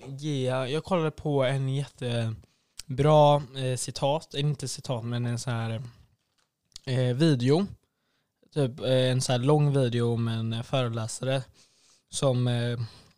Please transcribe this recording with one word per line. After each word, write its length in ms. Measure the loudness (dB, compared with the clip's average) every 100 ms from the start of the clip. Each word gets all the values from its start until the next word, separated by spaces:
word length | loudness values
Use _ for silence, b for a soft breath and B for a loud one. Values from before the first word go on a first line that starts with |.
| -14
ge, 420 | -10 -4 -2 -2
jag 340 | -2 -2 -4
kollade 260 | -2 0 0
på 340 | -2 -2 2
en 240 | 2 0 -2
jättebra, 1700 | -4 -6 -8 -4 -2 -2 -6 -12 _ _ -16 -6 0 6 8 8 6 0 -6
eh, 200 | -4 -4
citat, 580 | -6 -2 -2 -2 -4
inte 340 | -2 -2 -2 -6
citat, 360 | -8 -6 -6
men 220 | -4 -4 -4
en 120 | -4
så 120 | -4
här, 320 | -4 -4 -6 -10 -16 _ _ _ _ _ _ _ -14
eh, 300 | -4 0 0
video. 520 | 2 4 4 4 2 0 -6 _ _ _ _ _ _ _
Typ, 260 | -4 -4 -2
eh, 300 | 0 2 2
en 120 | 2
så 100 | 0
här 60 | 0
lång 340 | 4 4 4
video 420 | 4 2 2 0
om 140 | 0 0
en, 240 | -2 -4
eh, 100 | -4
föreläsare 800 | -4 -2 -2 -4 -6 -6 -4 -4 -4 b b b b b _
som, 380 | -2 0 2 2
eh, 300 | 0 -2 -4 -8 B B